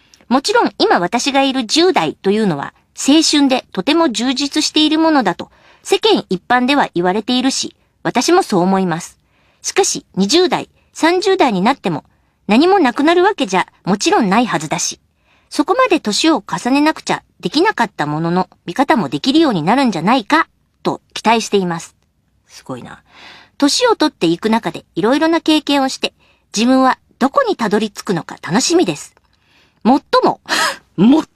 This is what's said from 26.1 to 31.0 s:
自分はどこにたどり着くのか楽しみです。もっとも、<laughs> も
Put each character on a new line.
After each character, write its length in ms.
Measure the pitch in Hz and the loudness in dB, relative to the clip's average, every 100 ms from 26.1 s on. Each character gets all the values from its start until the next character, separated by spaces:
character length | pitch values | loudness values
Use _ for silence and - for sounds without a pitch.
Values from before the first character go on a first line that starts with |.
| - _ _ _ | -10 _ _ _
自 120 | 196 233 | -2 2
分 160 | 262 | 2
は 180 | 262 - _ _ | 2 -2 _ _
ど 100 | 269 | -2
こ 140 | - 508 | 0 -2
に 80 | - | -2
た 140 | 220 | 0
ど 100 | 208 | 0
り 100 | 214 | -2
着 140 | - - | -8 -6
く 80 | |
の 100 | 170 | -6
か 140 | - - | -6 -16
楽 180 | - 175 | -4 -2
し 140 | - 339 | 0 2
み 100 | 247 | 0
で 100 | 147 | -4
す。 200 | - _ _ _ _ _ _ _ | -12 _ _ _ _ _ _ _
も 140 | 208 277 | 0 0
っ 60 | - | 2
と 120 | 508 427 | 0 2
も、 160 | - - - 605 | -2 -4 -2 -2
<laughs> 260 | 554 _ | -6 _
も 240 | - | 0